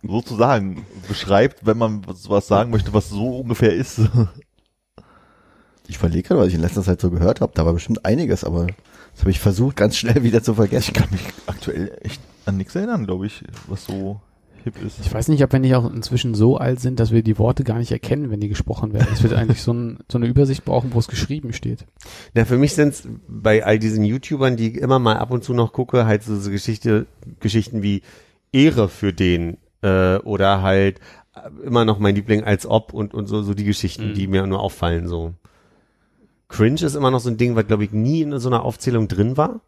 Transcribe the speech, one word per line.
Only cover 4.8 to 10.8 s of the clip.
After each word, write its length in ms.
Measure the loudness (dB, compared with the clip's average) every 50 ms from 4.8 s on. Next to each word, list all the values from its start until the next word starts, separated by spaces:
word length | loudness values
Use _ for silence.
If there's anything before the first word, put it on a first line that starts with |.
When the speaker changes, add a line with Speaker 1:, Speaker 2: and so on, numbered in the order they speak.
| _ _ _ -20 -20 _ _ _ _ _ _ _ _ _ _ _ _ _ _ _ _ -16
Speaker 2:
Ich 60 | -6
überlege 320 | -2 -2 0 0 -2 0 2
gerade, 120 | 2 4
was 60 | 4 4
ich 60 | 2
in 60 | 2
letzter 220 | 0 0 0 0
Zeit 180 | 0 0 0 0
so 100 | 0 -2
gehört 300 | 0 2 2 2 2 2
hab. 140 | -2 -2 _
Da 100 | 0 2
war 80 | 2
bestimmt 320 | 2 0 -2 -4 -4 -2 0
einiges, 400 | 0 0 0 0 -2 -2 -2 -2
aber 220 | -4 -2 -2 -2
das 540 | -2 -4 _ _ _ -20 -20 -20 _ _ -2
hab 60 | 0 0
ich 120 | 0 2
versucht, 340 | 0 0 2 2 0 0 2
ganz 200 | 2 0 0 0
schnell 260 | -2 0 2 2 4
wieder 200 | 4 4 2 4
zu 100 | 2 2
vergessen. 400 | 2 2 2 2 2 -2